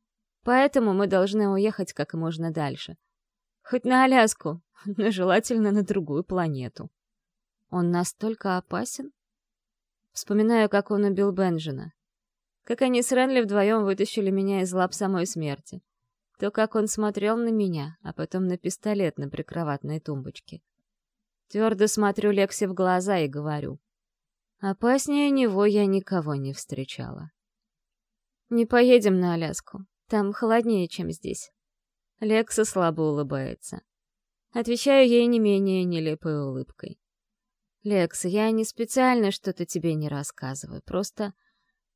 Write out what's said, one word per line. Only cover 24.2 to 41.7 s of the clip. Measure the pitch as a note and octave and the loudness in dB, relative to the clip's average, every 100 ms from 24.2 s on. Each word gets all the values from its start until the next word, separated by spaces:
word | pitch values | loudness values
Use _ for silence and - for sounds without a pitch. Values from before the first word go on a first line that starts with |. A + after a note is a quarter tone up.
| _ _ _ _ | _ _ _ _
«Опаснее | G3 G3 A#3 C4+ D4 C#4+ C#4+ | -6 -2 2 2 0 0 2
него | C4+ A#3+ F#3+ | 2 2 2
я | G#3 G#3 G3 | 2 4 2
никого | G3 F#3+ F#3 D3+ | 0 0 -2 -2
не | C#3 C3+ | -4 -6
встречала». | C#3 - C3+ C3+ - A#2+ C3 D#3 _ _ _ _ _ _ _ _ _ _ _ - | -10 -10 -10 -8 -10 -12 -12 -16 _ _ _ _ _ _ _ _ _ _ _ -4
«Не | A#3 A3+ | 0 4
поедем | A#3+ B3 B3 G#3 F#3 | 6 8 8 6 4
на | F3+ | 2
Аляску. | E3+ D#3+ - - G3 F#3+ _ _ | 0 -2 -6 -12 -16 -18 _ _
Там | A3 G3+ | -2 -2
холоднее, | G#3 A3+ A3+ A3+ G#3 E3+ | -2 2 2 2 0 -2
чем | - E3+ | -6 -8
здесь». | D#3+ - - - _ _ _ _ _ _ _ | -8 -10 -12 -14 _ _ _ _ _ _ _
Лекса | G#3+ A3 A3+ - | 0 0 0 0
слабо | A3 F#3+ E3+ D#3+ | 0 0 0 0
улыбается. | D#3 D3 C#3 C#3 C3 A#2+ - - - _ _ _ _ _ _ | 0 0 -2 -4 -8 -10 -14 -16 -18 _ _ _ _ _ _
Отвечаю | A#3 A#3 A#3+ C#4+ C4+ B3+ | -6 -2 0 4 8 8
ей | A#3+ A#3+ | 8 6
не | A#3 | 4
менее | G#3+ G3 G3 F#3 | 4 4 2 0
нелепой | F3+ E3+ D#3 D#3 E3 D3 | 0 0 -2 -2 -4 -4
улыбкой. | C#3 C3 - - - - _ _ _ _ _ _ _ _ | -4 -6 -10 -14 -16 -16 _ _ _ _ _ _ _ _
«Лекс, | G#3 G3+ E3+ - | -2 0 0 -2
я | F3+ G3+ A3 | -4 0 0
не | A3 | 0
специально | A3 - A3+ C4 B3+ A#3+ G3+ | -2 -6 -4 2 2 4 2
что-то | G3 G3 - F3 | -2 -6 -6 -6
тебе | F3 E3 | -4 -2
не | D#3 D3+ | -2 -2
рассказываю, | C#3+ C#3+ - C3+ C#3 D3+ C#3 | -6 -8 -10 -10 -10 -12 -14
просто | - F3+ G3+ - G#3 - _ _ _ | -8 -6 -6 -6 -8 -10 _ _ _